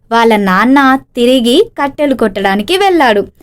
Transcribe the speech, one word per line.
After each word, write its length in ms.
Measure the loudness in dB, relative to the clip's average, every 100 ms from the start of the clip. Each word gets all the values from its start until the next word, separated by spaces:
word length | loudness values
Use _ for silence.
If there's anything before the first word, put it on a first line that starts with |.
| _
వాళ్ళ 240 | 0 2 0
నాన్న 640 | 0 0 2 2 2 0 -4 -2
తిరిగి 540 | 0 2 2 0 0 -4
కట్టెలు 320 | -8 -4 -4
కొట్టడానికి 640 | -2 -4 -2 -2 -2 -2 -2
వెళ్ళాడు. 500 | 0 2 2 0 -4 _